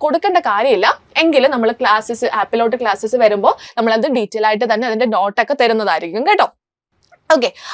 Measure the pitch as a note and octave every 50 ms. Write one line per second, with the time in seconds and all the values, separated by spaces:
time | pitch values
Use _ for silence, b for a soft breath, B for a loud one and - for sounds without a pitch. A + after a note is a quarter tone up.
0 | D4 D4+ D#4 E4 - G4+ F#4 F4 - - G3+ G#3 A#3+ C#4 A3 F3+ G3+ - - -
1 | _ _ - C#4+ D#4+ E4 D#4 C4+ B3 D4 C#4 A#3+ A3+ A3 A#3+ - B3+ G3+ G#3+ A3
2 | G#3+ - A#3 A3 B3 - - G#3+ F#3+ - - A3+ A#3 A3+ B3 B3 B3 G#3 G3 -
3 | - G#3+ - A#3+ A3+ G#3 G#3 G3+ G3 - - B B B B - A3+ A3+ A3+ A3+
4 | G#3+ D#4 B3+ A#3+ G#3 - - A3 G#3+ G#3+ G#3+ G#3+ B3 A3 A3 G#3+ B3 A#3+ A3 A3
5 | B3 A3+ G#3 F3+ G3 G3+ G#3 B3 A3+ - C#4+ C4+ A#3+ A#3 A3 A3 G#3+ G3 E3 D#3+
6 | E3+ E3+ E3+ A3 C#4 F#4+ G#4 F4+ G#3 - - _ _ _ _ _ _ _ _ _
7 | _ _ _ _ _ - D#4+ C4+ A#3 F3+ B B B B